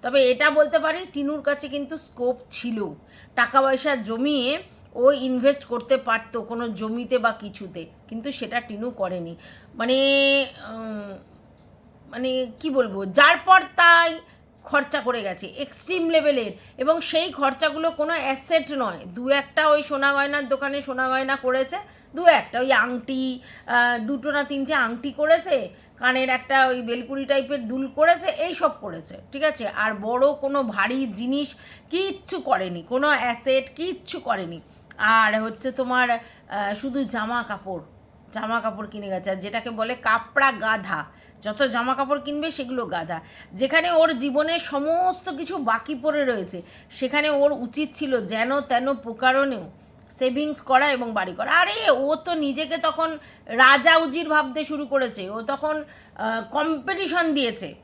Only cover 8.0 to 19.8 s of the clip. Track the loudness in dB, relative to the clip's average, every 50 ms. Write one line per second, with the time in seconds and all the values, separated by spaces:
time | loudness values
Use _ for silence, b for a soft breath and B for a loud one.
8 | -20 -14 -14 -10 -10 -10 -8 -8 -8 -6 -6 -6 -6 -6 -10 -8 -8 -8 -4 -4
9 | -4 -4 -4 -6 -8 -8 -12 B B B B B B B -8 -6 -2 0 2 2
10 | 4 4 4 4 4 4 4 2 2 -2 -6 -16 -16 -14 -12 -12 -10 -10 -10 -10
11 | -10 -12 -14 -16 -18 _ -20 -20 -20 -20 -20 _ -20 -20 -20 _ _ -20 _ -20
12 | -20 -16 -10 -6 -4 -2 -2 -2 -4 -4 -8 -8 -6 -2 2 2 0 0 0 -6
13 | -6 0 6 8 8 8 8 4 8 8 8 8 8 4 2 6 8 8 10 8
14 | 8 4 0 -4 -10 b b b b _ _ _ _ -2 0 0 0 0 -4 -4
15 | -2 0 -2 -2 -2 -6 -6 -8 -10 -14 -10 -10 -12 -10 -10 -16 -8 -4 -2 -2
16 | 0 4 2 4 4 4 2 2 0 -4 -8 B B B B B 0 2 2 0
17 | 0 0 0 0 0 0 -2 0 0 0 0 2 -2 -2 0 0 -2 -2 -2 -2
18 | -2 -2 -2 -2 -2 -2 -4 -4 -4 0 0 0 0 0 -4 -4 -4 -4 -4 -8
19 | -12 -14 -12 -8 0 2 2 2 0 -2 0 2 4 4 4 4